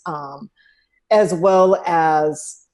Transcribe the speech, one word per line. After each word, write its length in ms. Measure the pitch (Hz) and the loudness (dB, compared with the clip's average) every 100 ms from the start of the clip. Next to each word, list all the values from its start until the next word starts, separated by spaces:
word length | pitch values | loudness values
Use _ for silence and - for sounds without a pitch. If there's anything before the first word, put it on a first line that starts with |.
| - | -14
um, 440 | 151 143 139 214 _ _ _ _ _ - | -12 -12 -16 -20 _ _ _ _ _ 0
as 220 | 214 196 | 2 2
well 500 | 170 190 190 185 190 - | 0 2 4 4 2 0
as 760 | 165 160 156 151 147 - - _ | 0 2 0 -2 -4 -12 -20 _